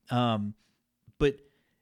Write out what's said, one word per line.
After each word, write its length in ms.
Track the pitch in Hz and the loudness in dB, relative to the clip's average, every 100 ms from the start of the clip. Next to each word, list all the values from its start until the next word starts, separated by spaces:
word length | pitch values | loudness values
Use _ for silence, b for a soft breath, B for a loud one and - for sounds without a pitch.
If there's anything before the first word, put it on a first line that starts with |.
| - 127 | -4 0
Um, 380 | 120 110 104 107 _ _ _ _ _ _ | 0 0 -4 -10 _ _ _ _ _ _
but 200 | 143 139 _ _ _ _ | -2 -2 _ _ _ _